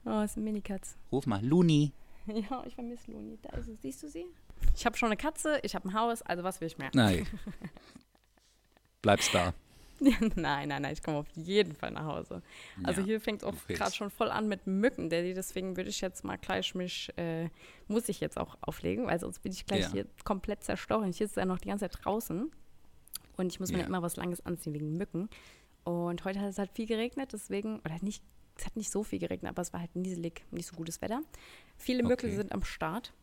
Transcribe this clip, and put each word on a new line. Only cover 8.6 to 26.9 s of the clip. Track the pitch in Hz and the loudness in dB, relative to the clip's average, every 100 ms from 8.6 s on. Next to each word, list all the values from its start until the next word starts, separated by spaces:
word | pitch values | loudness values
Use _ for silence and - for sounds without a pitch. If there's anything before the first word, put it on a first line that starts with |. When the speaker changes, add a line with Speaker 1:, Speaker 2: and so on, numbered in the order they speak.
| _ _ _ _ | _ _ _ _
Speaker 2:
Bleibst | 107 101 - | 6 8 8
da. | 92 87 - | 4 4 0
Speaker 1:
<laughs> | - - - - | -12 -20 -20 4
Ja, | 277 220 226 185 | 6 8 4 4
nein, | 147 143 147 | 2 0 0
nein, | 139 | -2
nein, | 143 | -2
ich | 151 | -2
komm | - 147 | -2 -2
auf | 147 | -2
jeden | - 165 202 180 | -8 2 4 4
Fall | 143 - | 0 -6
nach | - | -4
Hause. | 156 - - 175 - - - - | -4 -4 -6 -10 -10 -18 -16 -4
Also | 92 180 | 0 0
Speaker 2:
Ja, | 196 | 2
Speaker 1:
hier | 220 | 0
fängt's | 220 208 | 0 -2
auch | - | -4
Speaker 2:
du | - | -6
fängst. | - 175 | -4 -2
Speaker 1:
grad | 196 - | 0 -2
schon | 202 | -6
voll | - 220 | 0 0
an | - 214 | 2 0
mit | 190 - | 0 0
Mücken, | 190 247 - 165 | 4 4 2 0
Daddy, | 165 180 | 2 0
deswegen | 185 190 190 185 180 | -2 -4 -4 -2 -4
würde | 190 | -4
ich | - | -2
jetzt | 190 - | -4 -4
mal | 190 190 | -6 -6
gleich | - 190 185 185 | -2 -2 -2 -2
mich, | 180 - - - | -4 -4 -6 -4
äh, | 170 165 165 - - - - | -2 -2 -4 -6 -20 -20 0
muss | 214 - | 0 0
ich | - | -2
jetzt | 151 - | -4 -2
auch | - - | -4 -4
auflegen, | - - - - 233 | -6 -2 0 0 2
weil | 170 | 0
sonst | - 175 | 0 -6
bin | - | -8
ich | 185 - | -8 0
gleich | 196 175 | 0 2
Speaker 2:
Ja. | |
Speaker 1:
hier | 196 202 - | 0 -4 -8
komplett | - 196 - 208 | -2 -2 0 -4
zerstochen. | - 190 - 214 196 | -2 -4 2 2 2
Hier | 175 214 | 0 0
ist | - | 2
er | 185 | 2
noch | 185 | 0
die | 202 | -2
ganze | 202 185 | -2 -4
Zeit | - | -2
draußen | - 208 - 170 302 - - - - - - - - - | 0 0 0 -4 -4 -8 -20 -20 -20 -20 -14 -14 -10 -2
und | 185 | -2
ich | - | -2
muss | 185 | -2
mir | 185 | 0
Speaker 2:
Ja. | - | 0
Speaker 1:
immer | 185 | 0
was | 170 | -2
Langes | - 180 175 - | -2 -4 -4 -4
anziehen | 170 160 | -4 -4
wegen | 151 151 165 | -4 -2 -2
Mücken. | 202 165 208 - - - - - | -2 -4 -6 -10 -20 -20 -20 -10
Und | - 175 175 175 | -4 0 0 -2
heute | 190 196 | -2 -2
hat | 202 | -2
es | 190 | -2
halt | 190 | -4
viel | - | -4
geregnet, | 220 | -2